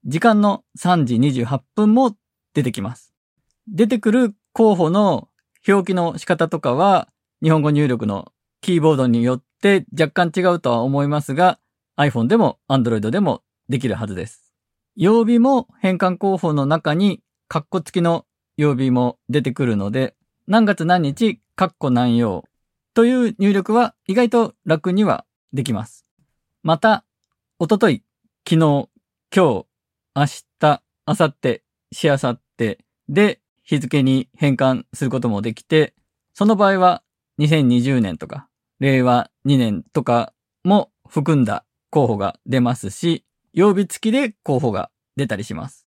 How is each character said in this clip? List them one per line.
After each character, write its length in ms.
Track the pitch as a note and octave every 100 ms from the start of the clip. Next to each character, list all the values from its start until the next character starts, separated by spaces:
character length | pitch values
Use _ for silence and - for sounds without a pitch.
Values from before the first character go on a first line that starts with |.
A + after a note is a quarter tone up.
| -
時 160 | D#3
間 180 | A#3 G#3+
の 240 | G#3 G3 _ -
三 280 | F3 F3+ B2+
時 140 | A#2
二 140 | C#3+
十 100 | B2+
八 180 | A#2 C3+ _ -
分 180 | G#3+
も 220 | A3+ C4 G#3 _ _ _
出 100 | -
て 80 | B2+
き 100 | G#2+
ま 140 | G2 B2+
す。 180 | _ _ _ _ _ _ -
出 180 | F3+ A3
て 140 | A#3+
く 140 | A3
る 200 | A#3 A#3+ - _
候 220 | - A3 F#3
補 140 | D#3
の 380 | F#3 G#3 C3 - _ _ _ -
表 200 | G3 F#3+
記 60 |
の 240 | F#3 E3+ D#3
仕 80 | -
方 220 | E3+ E3
と 140 | E3
か 120 | C#3
は、 360 | B2+ G3 F#3 - _ _ _
日 80 | D#3+
本 120 | D#3
語 80 | D3
入 160 | D3 D3
力 200 | A#2+ G#2+
の 260 | G2 - _ _ _
キ 180 | - F3
ー 20 |
ボ 120 | D#3
ー 20 | C#3+
ド 120 | B2+
に 180 | A#2 A#2+
よ 100 | B2
っ 80 | _ _
て 240 | G3+ G3 -
若 380 | C#3 D#3 - F3
干 100 | F#3
違 20 | F3+ F3
う 60 |
と 100 | B2+
は 120 | A#2
思 200 | B2+ C#3
い 60 | C#3+
ま 100 | D3
す 140 | -
が、 260 | C3+ F#3 - _ _ _ -
iPhone 300 | D3 B2 A#2
で 100 | A3+
も 220 | D#3+ - _
Android 400 | C3+ A#2 A2 G#2+
で 100 | E3
も 220 | F3+ A2 _ _ -
で 100 | B2+
き 120 | B2
る 60 | G2+
は 120 | G#2+
ず 80 | F#2
で 100 | E2
す。 260 | - _ _ _ _ _ -
曜 300 | F#3+ A3+ A3+
日 120 | A#3+
も 300 | B3+ C4 - _
返 160 | F#3+ F#3
還 200 | F#3 F3+
候 200 | G3 F#3+
補 160 | E3+
の 120 | D3+ C#3
中 280 | D#3+ D#3
に 280 | D#3 G3+ - _ _ _
カ 100 | D3+
ッ 60 | -
コ 120 | F#3
付 180 | - F#3
き 20 |
の 240 | E3+ E3+ _ _ _ -
曜 220 | D3 B2+
日 120 | C3
も 280 | B2 B2 - -
出 140 | C#3
て 100 | C3
く 140 | A#2+ B2+
る 100 | G#2+
の 160 | G2+
で、 240 | B2+ C3 _ _ _ -
何 160 | G#3+
月 220 | G#3+ G3 E3
何 160 | F3+
日、 400 | C#3+ C#3 A3+ - _ -
カ 80 | F#3
ッ 60 | _
コ 120 | C#3+
何 260 | B2 B2 A#2
曜 300 | A#2 F2+ - _ _ _ _
と 120 | - A#3
い 240 | B3+ A#3
う 60 | -
入 140 | G3
力 200 | G3 F#3+
は 220 | A3 A#3+ _ -
意 80 |
外 160 | G3 A#3+
と 240 | A#3 A3+ _ -
楽 260 | D#3+ F#3
に 120 | F#3
は 220 | G3+ G2+ _ _ _
で 120 | C#3
き 100 | B2
ま 120 | G#2 A2
す。 200 | - _ _ _ _ _ _
ま 160 | - D#3+
た、 280 | A3+ G#3 _ _ _ _ _ _
一 80 | E3 G#3
昨 140 | G#3+
日、 140 | A#2 _ _ _ _ -
昨 80 | D#3+
日、 20 |
今 320 | D#3+ C#3 - _ _ _ _
日、 80 | - E3 G2+ - _ _ _ _ -
明 100 | C#3+ - _ _
日、 220 | D3+ C#3+ _ _ -
明 60 |
後 200 | G3 D#3 -
日、 200 | C3 A2+ _ _ _
し 180 | - D3
あ 80 | C#3
さ 140 | B2+
っ 100 | A#2 _ _
て 280 | A2+ - _ _ -
で 320 | C#3+ G#3 - _ _
日 160 | _ D3
付 240 | B2+ D3
に 260 | C3 C3 B2 _
変 200 | D3 B2+
換 300 | C3 C3 -
す 100 | -
る 60 | C3+
こ 100 | C3
と 100 | B2
も 120 | G2+
で 140 | A2+ G#2+
き 80 |
て、 320 | _ D#3 D3 _ _ _ _
そ 120 | - G#3
の 100 | G#3
場 140 | G3+
合 100 | G3
は 240 | F3+ F3 _ _ _ -
二 100 | D3
千 200 | D#3+ C3
二 140 | B2
十 180 | B2+ C3
年 180 | G2+ D#2
と 100 | D2+
か、 200 | C#3 - _ _ _
令 220 | C3+ C3
和 300 | B2 A#2+ - _
二 140 | C#3 C#3
年 260 | A2+ F#2+
と 200 | - D#3+
か 300 | B2 A#2+ - _ _ _
も 280 | F3+ G3+ - _ _
含 280 | - C#3+ D3+
ん 80 |
だ 220 | A2 G2+ _ _ _
候 160 | D#3 B2
補 120 | G#2
が 200 | G2 - -
出 140 | B2+
ま 160 | B2 A#2+
す 160 | G2
し、 340 | - E3+ E3 _ _ _
曜 200 | D#3+ G3+
日 120 | F#3+ G3
付 260 | - A3
き 0 |
で 240 | B3+ C4 -
候 160 | - C3
補 120 | C3+
が 200 | G2 - _ _ -
出 100 | C#3
た 100 | G2
り 80 |
し 120 | G2+ D#2+
ま 120 | C#3
す。 180 | - _